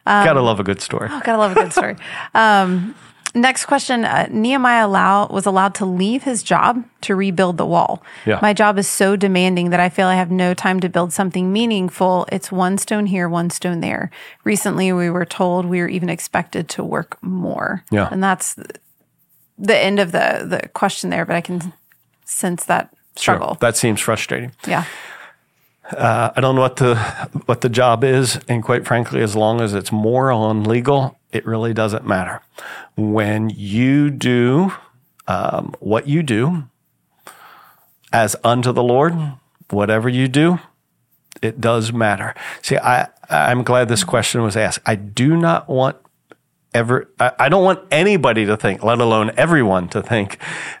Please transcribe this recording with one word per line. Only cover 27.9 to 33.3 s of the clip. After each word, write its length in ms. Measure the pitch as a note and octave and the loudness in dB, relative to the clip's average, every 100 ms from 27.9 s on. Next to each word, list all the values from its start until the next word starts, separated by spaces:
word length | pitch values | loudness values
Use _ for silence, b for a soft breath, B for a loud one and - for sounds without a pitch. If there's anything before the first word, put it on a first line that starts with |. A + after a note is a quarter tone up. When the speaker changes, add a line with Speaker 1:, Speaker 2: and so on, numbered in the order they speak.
| A2+ | 4
Speaker 2:
is, 360 | C3 C3 A#2+ - - | 2 2 0 -2 -4
and 160 | A#2+ | -4
quite 220 | A2+ B2 - | 0 -2 0
frankly, 360 | A#2+ A#2 C3+ | -2 0 -2
as 140 | A2 G#2+ | -2 0
long 240 | G#2+ A#2 | 2 2
as 120 | A2 | -2
it's 180 | G2+ - | -4 -4
moral 580 | G#2+ A2 B2+ C3+ A#2 A2 | -2 0 2 2 2 0
and 140 | G#2+ G#2+ | 0 0
legal, 500 | A#2+ B2+ C#3 C3 - _ | 0 2 0 0 -8 _
it 140 | A2 A2 | -8 -4
really 280 | A2+ A2+ | -4 -2
doesn't 320 | A2 A2 A2 A2 | -2 -2 -2 -2
matter. 360 | F#2+ F2+ - _ B B B B - | -2 -2 -10 _ B B B B -6
When 540 | G#2+ G#2+ G#2 | -2 0 0